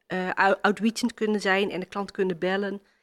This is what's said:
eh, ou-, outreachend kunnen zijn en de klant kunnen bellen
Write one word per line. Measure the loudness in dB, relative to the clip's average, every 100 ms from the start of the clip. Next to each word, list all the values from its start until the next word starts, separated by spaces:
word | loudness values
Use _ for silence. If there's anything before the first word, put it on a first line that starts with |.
| -8
eh, | -4 -2
ou-, | 2 2 4
outreachend | 2 2 0 0 -4
kunnen | -2 -2 0
zijn | 2 2 0
en | -4
de | -6
klant | -8 -6
kunnen | -2 -2 0
bellen | -2 -2 -4 -8 -14 _